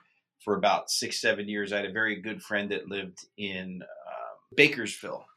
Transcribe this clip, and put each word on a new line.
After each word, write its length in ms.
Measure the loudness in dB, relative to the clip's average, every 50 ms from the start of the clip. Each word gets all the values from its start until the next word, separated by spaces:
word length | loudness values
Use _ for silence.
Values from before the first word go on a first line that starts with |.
| _ _ _ _ _ _ _ _ 0
for 100 | 0 2
about 360 | 4 6 6 6 4 2 0
six, 280 | 0 0 0 -2 -2 2
seven 300 | 2 2 2 2 0 -4
years. 240 | -4 -4 -2 0 0
I 40 |
had 100 | 0 0
a 60 | 0 0
very 280 | 0 0 0 0 -2
good 220 | -4 -6 -8 -8 -6
friend 280 | -2 0 0 0 0 -2
that 180 | -4 -4 -4
lived 340 | -6 -6 -6 -6 -10 -16 -20 -18 _ -8
in, 440 | -6 -4 -4 -6 -6 -8 -8 -10 -10
uh, 720 | -12 -14 -14 -12 -10 -10 -8 -8 -10 -12 -14 _ _ 6
Bakersville, 720 | 6 8 8 6 2 -2 -4 -4 -6 -8 -8 -8 -8 -10 -14 _